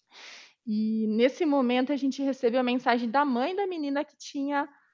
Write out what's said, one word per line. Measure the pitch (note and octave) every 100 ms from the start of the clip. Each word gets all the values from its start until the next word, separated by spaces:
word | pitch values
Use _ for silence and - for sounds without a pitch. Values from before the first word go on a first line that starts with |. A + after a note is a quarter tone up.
| _ - - - - _ -
E | G#3+ A3 A3 A3
nesse | G#3+ B3+ C#4+
momento, | E4 C#4+ A#3+ B3 C4
a | C#4+
gente | C4+ C4
recebeu | C#4 C4 A#3+ B3+
a |
mensagem | B3 B3+ B3+ A#3+ A#3
da | B3
mãe | D4 A#3+ C#4+
da | F#4+ G4
menina | F4 C#4+ C#4
que | D4+ -
tinha | - C#4+ C#4 C#4+ D4 - _